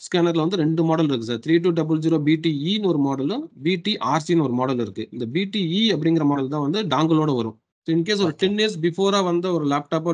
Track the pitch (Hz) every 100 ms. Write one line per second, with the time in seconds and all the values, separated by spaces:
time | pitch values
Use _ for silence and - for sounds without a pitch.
0 | - 180 170 165 160 190 156 160 165 160
1 | 156 127 113 117 151 170 175 165 156 160
2 | 160 160 147 160 165 143 156 214 196 156
3 | 139 135 143 247 320 - 147 185 208 208
4 | 117 156 156 170 135 123 131 123 107 110
5 | 107 117 117 156 202 208 165 190 226 156
6 | 165 165 147 139 131 151 143 202 185 131
7 | 160 160 156 123 113 - _ _ - 165
8 | 165 208 175 151 190 208 214 170 170 165
9 | 196 202 180 170 185 170 147 143 143 160
10 | 170